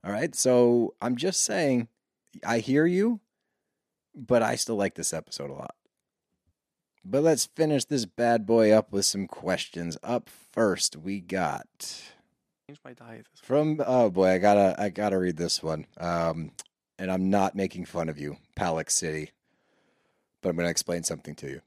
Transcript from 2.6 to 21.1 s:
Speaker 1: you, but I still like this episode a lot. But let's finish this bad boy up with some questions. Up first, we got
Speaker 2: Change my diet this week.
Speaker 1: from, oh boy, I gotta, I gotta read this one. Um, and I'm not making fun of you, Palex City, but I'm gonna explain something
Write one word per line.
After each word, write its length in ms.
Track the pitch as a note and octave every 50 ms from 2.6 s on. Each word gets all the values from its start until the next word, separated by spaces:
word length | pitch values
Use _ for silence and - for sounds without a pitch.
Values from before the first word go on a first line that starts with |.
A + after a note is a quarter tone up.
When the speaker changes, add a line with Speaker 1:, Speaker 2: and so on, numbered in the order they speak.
| G#2+ - C3 C#3+ D#3
Speaker 1:
you, 340 | F3 F3+ F#3 G3+ A#3 A#3+ G#3 _ _ _ _ _ _ _ _ _ _ _ _ _ _ _ _ _ _ _
but 280 | - A#2+ - B2 A#2
I 140 | A2+ A2 -
still 200 | A#2 - - A#2
like 180 | G2+ G2+ F#2+ -
this 180 | - E2 - -
episode 360 | D#2+ - _ - - C#2+ C#2+
a 40 | C2+
lot. 200 | C#2 - - - _ _ _ _ _ _ _ _ _ _ _ _ _ _ _ _ _ _ _ _ _ _ _ _ _ _
But 180 | F#2+ G#2 C#3
let's 240 | D3+ E3 D#3 A#2+ -
finish 380 | - _ - D#3+ D#3 D3+ C3+ -
this 200 | _ D3 C3+ A2+
bad 400 | F#2+ _ - A#2+ A#2 A#2 A2+ G#2+
boy 240 | F#2+ A2+ A2+ A2 G#2+
up 200 | G#2+ A2 G#2+ _
with 140 | - G2+ G2
some 200 | - - G2+ G2
questions. 720 | - - - - F#2 F#2 E2+ - - - F2 E2+ E2+ D#2+ -
Up 260 | - - A#2+ A#2+ - -
first, 680 | - - _ _ _ - A#2 G#2 F2 E2 - - -
we 240 | D#2 D#2+ F#2+ G2 G2+
got 460 | F2 E2+ F#2+ F#2 F2+ D2+ C2+ - - _ _ _ - - - - - - - _ _ _ _ _ _ _ _ _ _ -
Speaker 2:
Change 100 | C#3+ _ _
my 80 | C3+
diet 340 | B2 _ B2 A#2 A2+ A2+ A2+ _
this 100 | _ -
week. 60 | _
Speaker 1:
from, 340 | - B2+ D3 D3+ D#3 D#3 D3+ C3+
oh 240 | - B2+ B2+ A#2+ G#2+
boy, 180 | F2+ F#2 F#2+ F#2
I 80 | F#2+ F#2
gotta, 360 | F2+ G#2 G2+ G#2 G2+ F#2+ - -
I 100 | G#2 G2+
gotta 280 | E2+ F#2 G#2 G#2 G2 F#2+
read 180 | F2+ F2+ E2
this 260 | D#2 E2+ E2 - -
one. 240 | - D#2+ D#2+ D#2 D2+ _ _ -
Um, 540 | E2 F2 E2+ E2+ E2 E2 D#2+ E2 D#2+ D#2+ _ - - _ _ _ _ _ _ -
and 120 | F#2+ F#2
I'm 200 | F#2 F#2+ F#2+ F#2+
not 260 | G2 G2+ F#2+ F#2+ -
making 300 | G2 G2 F#2 - F2+ F2
fun 220 | - - F2 E2 D#2+
of 100 | D2+ D2
you, 180 | C#2+ D2 - - _ _ _
Palex 360 | - G2 F2 D#2+ D#2+ D#2 - -
City, 360 | - - D#2+ D#2 D#2 D#3 - _ _ _ _ _ _ _ _ _ _ _ _ _ _ _ _ _ _ _ _ _ _
but 80 | - F#2
I'm 60 | E2+
gonna 120 | E2 F2 F2
explain 340 | E2 - - - F2 E2+
something 320 | D#2+ -